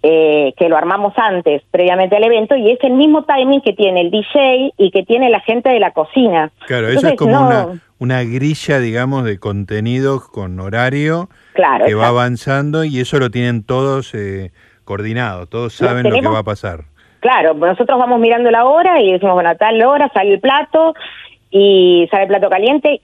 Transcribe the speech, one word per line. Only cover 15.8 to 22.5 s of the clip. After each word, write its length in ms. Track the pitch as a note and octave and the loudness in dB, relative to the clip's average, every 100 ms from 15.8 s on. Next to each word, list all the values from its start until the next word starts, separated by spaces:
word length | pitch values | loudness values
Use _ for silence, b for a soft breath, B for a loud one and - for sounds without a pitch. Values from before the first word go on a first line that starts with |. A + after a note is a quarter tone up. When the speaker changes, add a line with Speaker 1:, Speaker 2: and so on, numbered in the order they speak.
Speaker 1:
Lo 80 | - | -2
Speaker 2:
saben 160 | B2 | 0
lo 60 | A#2+ | 0
que 60 | - | 0
Speaker 1:
tenemos 180 | - A2 | 0 -2
Speaker 2:
va 40 | |
a 40 | |
pasar. 360 | G#2+ G2+ G#2 E2 D2+ b b b | -4 -6 -8 -12 -18 b b b
Speaker 1:
Claro, 340 | - A#3+ D#3+ | 0 2 2
nosotros 440 | D3+ E3+ F#3 B3 C4 | 0 -2 0 0 0
vamos 220 | B3 A#3+ | 2 2
mirando 280 | A3+ A#3 A#3+ | 2 2 2
la 120 | A3+ B3 | 2 4
hora 340 | D#4 F4+ E4+ | 4 4 2
y 80 | G3+ | 2
decimos, 240 | F3+ F#3+ | 2 0
"Bueno, 160 | F3+ E3+ | 2 0
a 60 | E3+ | 0
tal 260 | G#3+ A3+ | 0 2
hora 260 | A#3+ C#4+ C#4+ | 2 2 0
sale 200 | G#3 G3+ | 0 0
el 60 | G3 | 0
plato", 540 | B3+ C#4 D4 D#4+ E4 D#4 B B B B _ | 2 0 0 0 0 -2 B B B B _
y 560 | G3 G3+ G3 F3+ F3 E3+ | 2 4 6 6 4 2
sale 100 | G3+ | 0
el 60 | G3 | 0
plato 200 | G3 | 0
caliente 520 | G3+ | 0